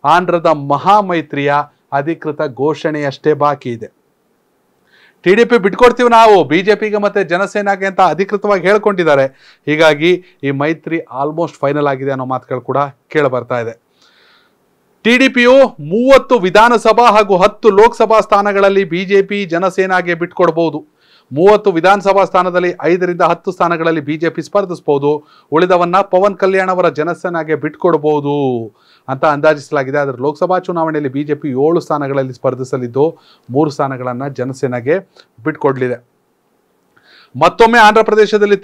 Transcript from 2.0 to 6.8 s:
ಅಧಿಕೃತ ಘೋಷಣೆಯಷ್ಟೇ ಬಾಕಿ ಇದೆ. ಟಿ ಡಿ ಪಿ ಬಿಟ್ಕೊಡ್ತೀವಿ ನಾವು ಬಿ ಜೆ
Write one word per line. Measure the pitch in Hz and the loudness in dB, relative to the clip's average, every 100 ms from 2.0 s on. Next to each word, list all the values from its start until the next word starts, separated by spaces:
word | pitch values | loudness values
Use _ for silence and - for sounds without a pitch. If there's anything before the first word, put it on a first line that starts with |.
ಅಧಿಕೃತ | 143 165 156 151 151 120 | -4 -6 -8 -6 -6 -4
ಘೋಷಣೆಯಷ್ಟೇ | 143 147 165 151 143 135 156 147 | -4 -2 -6 -4 -6 -4 -2 0
ಬಾಕಿ | 147 139 127 117 | 0 -2 -8 -12
ಇದೆ. | - _ _ _ _ _ _ _ _ _ _ _ _ _ | -14 _ _ _ _ _ _ _ _ _ _ _ _ _
ಟಿ | 175 208 | 0 2
ಡಿ | 233 | 4
ಪಿ | 240 | 2
ಬಿಟ್ಕೊಡ್ತೀವಿ | 185 180 247 240 247 | 0 2 2 4 4
ನಾವು | 233 226 196 139 | 6 6 4 2
ಬಿ | 156 196 | 0 0
ಜೆ | 208 | 0